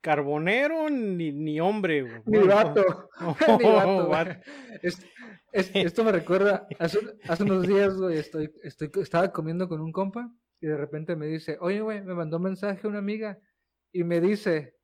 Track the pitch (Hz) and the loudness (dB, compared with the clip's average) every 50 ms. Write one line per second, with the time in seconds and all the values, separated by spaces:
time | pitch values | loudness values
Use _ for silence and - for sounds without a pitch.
0 | - 165 151 143 147 139 147 151 160 175 208 247 277 302 320 320 311 311 294 262 | 2 2 0 2 2 -2 -2 -2 0 0 0 2 2 0 0 -2 -2 -2 -2 -2
1 | 226 202 185 175 165 156 143 143 156 156 151 151 165 185 214 214 196 180 160 147 | -2 -4 -4 -2 -4 -4 -4 -4 -4 -4 -2 0 0 0 0 0 0 0 0 0
2 | 131 120 113 117 - - 214 214 202 185 202 208 220 160 147 214 196 185 170 - | -2 -4 -10 -10 -2 2 4 6 6 8 6 6 4 4 4 4 4 4 2 -2
3 | - - - - 170 175 151 - 311 320 226 220 240 220 220 214 196 185 196 185 | -10 -20 -14 -8 -6 -6 0 2 6 6 6 6 6 6 6 6 6 4 2 2
4 | 175 156 151 156 165 180 165 - - 269 294 285 262 240 226 - - 175 175 - | 2 2 0 0 0 -2 -6 -12 -16 -20 -20 -18 -18 -18 -18 -6 -6 -6 -6 -6
5 | - - _ - 247 233 202 - _ _ - 196 185 190 - 196 185 170 170 - | -16 -20 _ -20 -20 -20 -20 -20 _ _ -2 -2 -2 0 0 0 0 0 0 2
6 | 226 220 196 175 160 - 175 190 196 202 196 - - - 143 - 170 165 - - | 2 2 2 2 2 2 2 4 4 4 2 2 -2 -10 -8 -4 -4 0 0 -2
7 | - - - _ - - 165 165 202 196 190 190 180 180 202 196 202 196 190 190 | -2 -4 -14 _ -6 -6 -2 0 2 2 2 2 2 4 4 4 4 4 2 0
8 | 190 185 170 156 151 - - 160 151 151 _ - - 156 - _ 156 147 - 196 | -2 0 0 -2 -4 -4 -6 -6 -6 -6 _ -14 -18 -18 -12 _ -10 -6 -4 -4
9 | 180 - - 170 185 190 196 - 160 156 165 175 185 175 170 156 156 165 160 185 | -4 -2 0 0 0 0 -2 -4 -6 -4 -4 -4 -4 -4 -6 -8 -8 -8 -6 -6
10 | 196 196 190 233 240 233 240 _ _ _ _ _ - 156 151 143 143 151 147 151 | -6 -6 -6 -10 -12 -12 -16 _ _ _ _ _ -6 -6 -4 -4 -6 -8 -8 -10
11 | 160 160 175 160 151 151 160 160 160 - 151 - 180 175 196 208 220 220 214 202 | -6 -6 -6 -6 -4 -6 -8 -8 -6 -8 -10 -6 -4 -4 -4 -4 -4 -6 -8 -8
12 | 196 185 185 170 165 160 160 165 180 190 190 185 - 202 196 196 - 214 208 208 | -8 -8 -8 -6 -6 -6 -4 -4 -4 -4 -4 -4 -6 -6 -6 -6 -6 -6 -6 -4
13 | 196 202 208 214 220 214 196 208 _ _ _ _ _ _ _ _ _ _ _ 180 | -6 -6 -6 -6 -8 -10 -10 -14 _ _ _ _ _ _ _ _ _ _ _ -4
14 | 170 170 175 170 170 190 208 202 - 196 170 156 143 131 _ _ | -2 0 0 2 2 2 0 0 0 -2 -2 -2 -2 -8 _ _